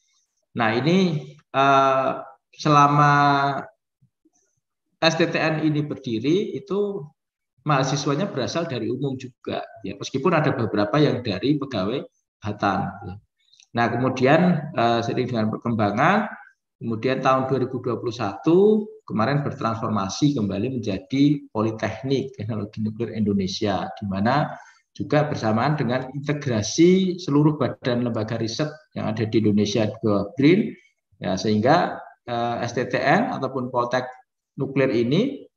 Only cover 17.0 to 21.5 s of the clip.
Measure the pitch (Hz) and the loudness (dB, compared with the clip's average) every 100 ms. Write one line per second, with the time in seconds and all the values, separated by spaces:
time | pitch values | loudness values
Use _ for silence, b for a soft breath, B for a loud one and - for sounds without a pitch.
17 | 127 131 131 131 127 131 123 123 127 107 | -2 0 2 2 2 -2 -2 -4 -4 -4
18 | 117 113 101 - 160 175 208 214 - - | -6 -6 -6 -2 4 6 6 4 0 -14
19 | - 107 120 143 117 - 113 110 110 107 | -6 -2 0 0 -2 -4 -4 -2 -2 -2
20 | 98 - 147 120 101 98 127 127 104 95 | -4 2 2 2 -2 -2 -2 -4 -4 -6
21 | - 135 147 143 - | -4 2 4 2 -2